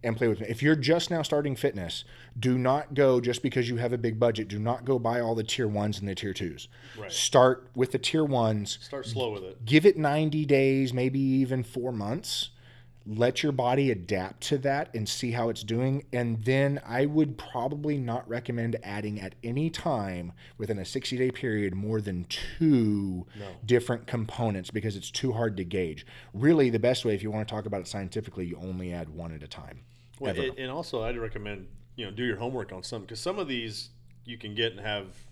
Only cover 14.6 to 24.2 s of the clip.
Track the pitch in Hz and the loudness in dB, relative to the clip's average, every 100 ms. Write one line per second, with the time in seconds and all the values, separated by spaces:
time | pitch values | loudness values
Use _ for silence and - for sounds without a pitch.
14.6 | 135 139 160 113 107 - 123 120 117 113 | 0 0 -2 -6 -4 -4 -2 0 0 -2
15.6 | 107 113 131 135 - 123 120 113 110 131 | -2 0 0 0 -2 -2 0 0 2 2
16.6 | 139 139 - 120 147 151 151 110 - 127 | 2 0 -4 0 2 4 2 -2 -8 -4
17.6 | 127 147 147 147 120 120 - 117 123 117 | -2 -2 -2 -2 -2 -4 -4 -6 -4 -2
18.6 | 117 113 98 104 104 104 95 - 117 127 | -2 -2 -4 -6 -4 -6 -8 -10 -6 -2
19.6 | 160 165 175 131 98 90 85 - - - | -2 -2 -2 0 -2 -4 -8 -12 -20 -10
20.6 | 104 104 92 135 - 127 127 - 131 107 | -6 -4 -4 -6 -4 0 0 0 -2 0
21.6 | 101 92 104 110 101 90 87 - - - | 0 -2 -2 -2 -2 -4 -6 -6 -6 2
22.6 | 160 135 110 104 98 90 87 104 101 90 | 6 6 6 2 0 -4 -8 -12 -14 -12
23.6 | 110 123 117 120 - 117 | 2 4 4 -4 -2 -6